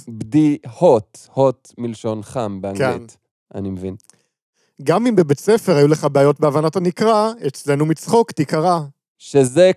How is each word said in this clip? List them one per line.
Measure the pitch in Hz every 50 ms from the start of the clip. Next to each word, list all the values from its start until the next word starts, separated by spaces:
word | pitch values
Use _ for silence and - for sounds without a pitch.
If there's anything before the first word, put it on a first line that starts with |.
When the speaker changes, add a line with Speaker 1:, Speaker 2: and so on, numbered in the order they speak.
| - -
Speaker 1:
בדיחות, | 117 107 110 110 110 156 156 151 147 - - 135 113 - 170 180 135 110 104 _ _ - - _ -
הוט | 131 135 131 127 _ _ - _ -
מלשון | 120 120 113 107 - 117 110 110 101
חם | - - 131 117 104 101 95
באנגלית. | 95 98 98 98 135 131 123 120 120 113
Speaker 2:
כן. | - _ _ _ _ _ _ _ - 104
Speaker 1:
אני | 98 98
מבין. | 95 90 92 95 92 - _ _ _ _ _ _ _ _ _ _ _ _ _ _ _ - 151
Speaker 2:
גם | 135 160 196 233 254
אם | 220
בבית | 180 170 143 143 -
ספר | - - 214 233 - - 170
היו | 147 143 143
לך | 156 147 151 147
בעיות | 143 139 139 143 147 -
בהבנת | - 151 135 156 156 160 151
הנקרא, | 196 175 180 180 - 220 220 226 208 214 220 226 233 170 147
אצלנו | - - - 143 143 139 151
מצחוק | 156 160 - - - 190 233 233 -
תיקרא. | - - 147 - 170 156 151 180 175 165 151 139 - _ _ _ _ _
Speaker 1:
שזה | - - - 143 135 123 127 156 180 185 180